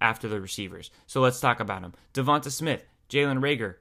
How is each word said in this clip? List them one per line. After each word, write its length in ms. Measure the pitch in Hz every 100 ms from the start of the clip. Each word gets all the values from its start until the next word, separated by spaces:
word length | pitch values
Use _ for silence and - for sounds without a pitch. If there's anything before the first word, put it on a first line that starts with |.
after 280 | 113 113 110
the 120 | 104
receivers. 500 | 95 - 95 90 - _ -
So 140 | 139
let's 180 | 127 127
talk 220 | 131 117
about 220 | 104 95
him. 100 | 90 - _
Devonta 380 | 135 131 147 139
Smith, 340 | 131 160 120 - _ -
Jalen 300 | 139 143 131
Reagor. 380 | 139 139 104 -